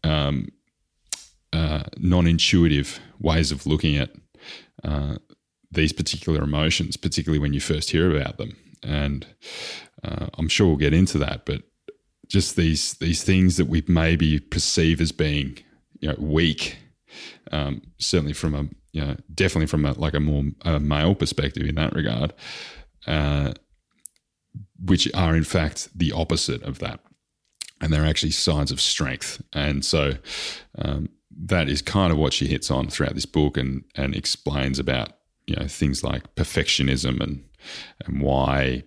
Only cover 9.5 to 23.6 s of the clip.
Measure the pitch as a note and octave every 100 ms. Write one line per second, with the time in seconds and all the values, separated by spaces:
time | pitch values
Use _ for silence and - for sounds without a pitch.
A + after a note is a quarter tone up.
9.5 | - - - - - - - - - E2
10.5 | - G2 D2 D2 D#2+ F#2+ D2+ C2+ - -
11.5 | D2 - _ - - _ _ - G2 F2
12.5 | - E2 D2+ - - E2+ D#2+ - F#2+ F#2
13.5 | E2+ E2 E2 D2+ E2+ D#2+ E2 D#2 D2+ -
14.5 | E2+ - - D#2+ D#2+ E2 - D2+ D2 C2+
15.5 | C2+ _ _ _ - D2+ D2 D2+ D#2 E2
16.5 | - - - - _ _ - - - -
17.5 | D2+ C#2+ B1 - _ - F2+ D2 D2 D#2+
18.5 | D2 C#2+ - _ D#2+ C#2+ D2 - D#2+ F#2
19.5 | E2 D2+ D#2 D2 C2 D2+ D2 D2+ C#2+ C#2+
20.5 | - E2+ D2+ D2 D2 D#2+ G2 C#2+ - C#2
21.5 | - C#2+ D#2 D2+ - D2 A1+ - - -
22.5 | - - - - _ - D#2 C#2+ D2 C#2
23.5 | -